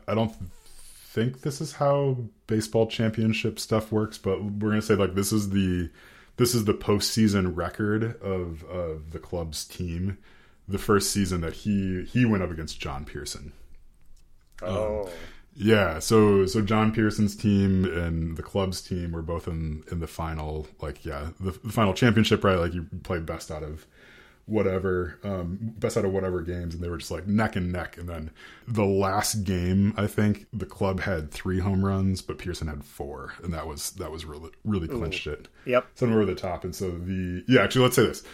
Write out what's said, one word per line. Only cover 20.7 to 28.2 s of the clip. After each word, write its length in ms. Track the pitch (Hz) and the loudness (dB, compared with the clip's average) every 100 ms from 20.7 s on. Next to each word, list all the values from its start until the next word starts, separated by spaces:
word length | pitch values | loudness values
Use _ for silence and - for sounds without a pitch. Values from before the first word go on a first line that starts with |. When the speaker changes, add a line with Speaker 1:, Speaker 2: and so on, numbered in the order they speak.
| - | -10
Speaker 1:
like, 240 | 78 76 | -10 -10
yeah, 280 | 82 73 85 - | -10 -8 -10 -6
the, 100 | 92 | -8
the 200 | - 113 | -6 -4
final 200 | 117 104 | 2 2
championship, 520 | - 123 110 107 104 101 | 6 4 6 4 4 4
right? 100 | 92 | 4
Like, 160 | 85 | 2
you 140 | 87 80 90 | -2 -8 -10
play 160 | - 87 | -6 -4
best 320 | 80 82 - | -4 -10 -8
out 100 | 78 | -10
of 220 | 76 78 - - - - - _ - | -10 -12 -16 -20 -20 -20 -20 _ -4
whatever, 720 | 107 95 92 95 90 87 - | 0 2 0 0 0 -2 -8
um, 340 | 101 95 87 98 | -8 -6 -6 -6
best 340 | 113 - 113 113 | -8 -4 -2 0
out 80 | |
of 80 | 98 | 0
whatever 300 | 95 92 90 | 0 0 -2
games, 340 | 82 87 85 82 | -4 -6 -6 -6
and 80 | |
they 60 | 85 | -6
were 80 | 85 | -6
just, 140 | - | -8
like, 140 | 82 95 | -6 0
neck 300 | 104 110 98 | 2 2 0
and 160 | 87 | -2
neck. 240 | 87 80 - | -4 -6 -10
And 120 | 85 | -10
then 200 | 82 | -10